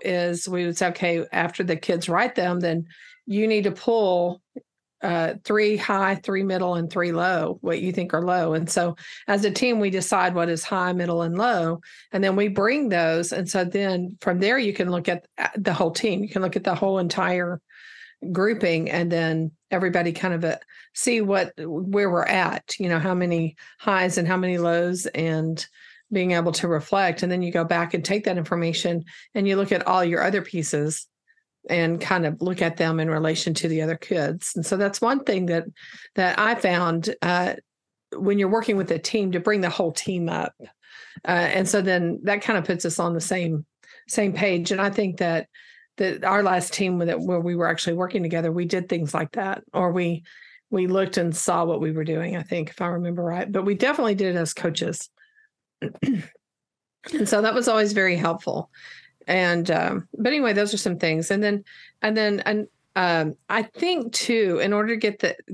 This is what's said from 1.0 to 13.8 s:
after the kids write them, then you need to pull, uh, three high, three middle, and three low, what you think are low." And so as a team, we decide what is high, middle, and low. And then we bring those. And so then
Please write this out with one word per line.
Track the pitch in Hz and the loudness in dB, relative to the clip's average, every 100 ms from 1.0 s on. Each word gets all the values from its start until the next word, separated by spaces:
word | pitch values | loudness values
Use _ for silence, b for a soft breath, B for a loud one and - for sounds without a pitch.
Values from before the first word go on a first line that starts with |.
| 180 170 - | 0 0 -2
after | 175 170 - | -2 -2 -2
the | 180 160 | -2 -2
kids | - 175 175 | 0 -2 0
write | 175 247 | 0 0
them, | 247 180 175 | 0 0 0
then | 180 165 165 B B B | 0 0 -4 B B B
you | - 202 220 | -6 0 2
need | 214 | 2
to | 202 | 0
pull, | 196 - 226 202 180 175 180 _ - - _ _ _ | -2 0 2 4 2 0 -4 _ -20 -20 _ _ _
uh, | 190 170 160 - | -2 0 0 -4
three | - 208 208 208 | 0 2 2 2
high, | - 196 196 196 | 0 0 2 0
three | - 196 | -2 -2
middle, | 196 185 180 | 0 0 0
and | 175 165 | 0 -2
three | 185 175 | -2 0
low, | 165 175 180 165 180 | 2 2 2 0 -4
what | 185 165 | -4 -2
you | 185 | -2
think | 180 180 | -2 -2
are | 160 | 0
low." | 175 180 165 | 0 0 2
And | 160 165 | 0 0
so | - 175 165 B B B | 0 0 -2 B B B
as | 202 | 2
a | 208 | 2
team, | 202 247 226 | 2 2 2
we | 202 | 2
decide | 185 180 196 180 | 0 0 2 2
what | 180 170 | 2 0
is | 165 | -2
high, | - 190 180 | -2 -2 0
middle, | 180 175 170 | 0 0 0
and | 170 175 | 0 0
low. | 240 208 165 165 B B B | 0 2 0 -2 B B B
And | 190 | -2
then | 196 | 2
we | 190 208 | 2 0
bring | 196 202 285 269 | 2 2 2 2
those. | 175 165 160 170 | 2 2 2 0
And | - 175 | -4 -2
so | 196 | 0
then | 180 202 | 0 0